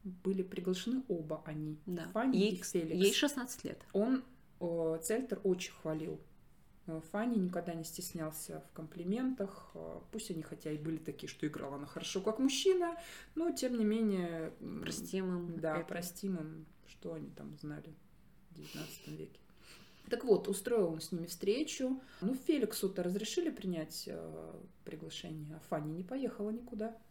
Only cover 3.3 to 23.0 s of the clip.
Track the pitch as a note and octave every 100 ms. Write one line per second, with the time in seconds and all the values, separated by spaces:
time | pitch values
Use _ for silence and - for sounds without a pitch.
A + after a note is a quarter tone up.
3.3 | C#4+ B3 - - - - G3 A3+ C4 -
4.3 | - - - F3 E3+ D#3+ E3 E3 A3+ C4
5.3 | F#3+ F#3+ F3+ - - D#3 D#3 D#3+ D#3 -
6.3 | - - - - - - D#3+ D#3+ G#3 A#3+
7.3 | A3+ F3+ F3 E3+ E3 D#3+ - F3+ E3+ D#3
8.3 | D#3 - D#3 - - D#3 F3+ F3 A3 C4
9.3 | C4 G3 - - E3 E3 F3 - - -
10.3 | E3 D#3 - D#3 D3+ D#3 D#3+ - D3 -
11.3 | - D3+ D3 C#3+ C#3 C#3+ - - G3 G3
12.3 | A3 C4+ - G4 F#4 E4+ E4+ - - -
13.3 | - E4+ - B3+ A#3+ G#3+ A3 A3 F#3+ F3
14.3 | E3 D#3+ - - - - - F3 F#3+ F#3
15.3 | F3+ F3 E3 D#3+ D#3 E3 - F3+ - G3
16.3 | F3+ D#3 D#3+ D#3 - - - E3+ D#3+ D3
17.3 | D3 C#3+ D3 D3+ D3+ D#3 D3+ - - -
18.3 | - - D#3+ D3+ D3+ D#3 - - D#3 -
19.3 | - - - - - - - - A#3+ B3
20.3 | F#3 - G3 - A#3+ F3 D#3+ - F3 E3+
21.3 | - G3 A#3+ D4+ - B3+ C4 - - F#3+
22.3 | C4 - D4 - - F#3+ F#3+